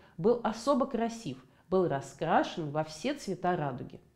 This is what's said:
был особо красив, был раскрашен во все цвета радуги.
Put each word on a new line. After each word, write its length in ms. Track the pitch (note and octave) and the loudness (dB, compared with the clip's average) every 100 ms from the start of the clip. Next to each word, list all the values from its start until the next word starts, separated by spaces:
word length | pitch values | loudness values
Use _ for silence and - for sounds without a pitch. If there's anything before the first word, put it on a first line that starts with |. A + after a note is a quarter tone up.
| - - | -16 0
был 220 | F#3+ A#3+ | 2 4
особо 420 | A3 A3 - B3 | 0 0 2 2
красив, 600 | C4+ A3 A3+ A3+ D#3 B2 - _ - | 2 0 -2 -4 -10 -10 -14 _ 0
был 180 | F#3+ F3 | 2 4
раскрашен 840 | C3+ - - D#3+ A3 - - D3+ | 0 -4 -4 2 4 2 -2 -4
во 120 | D3+ | -2
все 320 | D#3 - B3+ | -4 -4 -4
цвета 400 | D4 - F3 F3+ | -4 -6 -2 0
радуги. 460 | E3+ D3 B2+ C3 - _ | 0 -2 -6 -10 -14 _